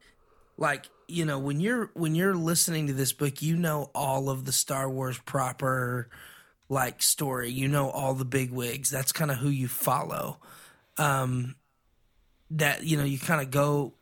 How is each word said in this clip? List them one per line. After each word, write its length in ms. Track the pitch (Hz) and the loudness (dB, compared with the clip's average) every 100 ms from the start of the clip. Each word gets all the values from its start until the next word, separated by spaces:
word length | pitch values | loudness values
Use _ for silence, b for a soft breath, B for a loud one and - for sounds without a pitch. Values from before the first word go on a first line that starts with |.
| b b _ _ _ - | b b _ _ _ -2
like, 280 | 151 135 - _ - | 0 0 -6 _ -6
you 160 | 170 | -2
know, 140 | 156 139 | 0 0
when 220 | 139 143 | 0 0
you're, 300 | 208 247 202 | 0 0 -2
when 200 | 160 160 | -2 0
you're 200 | 160 196 | 2 2
listening 520 | 180 165 170 - 160 147 | 2 2 2 2 0 0
to 40 | |
this 200 | 135 131 | 0 -2
book, 280 | - 143 139 | 0 -2 -2
you 140 | 151 165 | 0 2
know 340 | 165 151 135 | 2 0 -4
all 340 | - 139 135 135 | -2 0 0 0
of 160 | 131 | -2
the 80 | 131 | -2
Star 360 | 131 - 135 135 | 0 0 -2 -2
Wars 280 | 131 131 123 | -4 -4 -6
proper, 880 | - 139 127 123 131 131 123 123 117 B B B B B - | -4 -2 -2 0 0 0 0 -4 -6 B B B B B -4
like, 340 | 135 123 - | -2 -2 0
story. 480 | - - 143 127 120 | 0 2 -2 -2 -4
You 180 | 131 135 | -2 2
know 220 | 147 135 | 2 0
all 240 | - 135 | 0 0
the 100 | 131 | 0
big 260 | 127 135 127 | 0 0 0
wigs. 400 | 127 120 131 139 | -4 -4 -2 -2
That's 220 | 135 131 | -2 -2
kinda 220 | - 151 | 0 0
who 140 | 123 143 | 0 0
you 200 | 135 123 | 2 0
follow. 680 | - - 135 165 76 69 - B B B B B - | 0 2 2 0 -4 -6 -8 B B B B B 0
Um, 580 | 147 135 127 127 123 - _ _ _ _ _ _ _ _ - | 2 4 2 0 -4 -8 _ _ _ _ _ _ _ _ -4
that, 340 | 156 147 - | 0 2 2
you 120 | 160 151 | 0 2
know, 80 | |
you 140 | 143 135 | 2 -2
kinda 280 | - 160 135 | 0 0 2
go 480 | 143 147 147 127 - | 2 2 2 -2 -8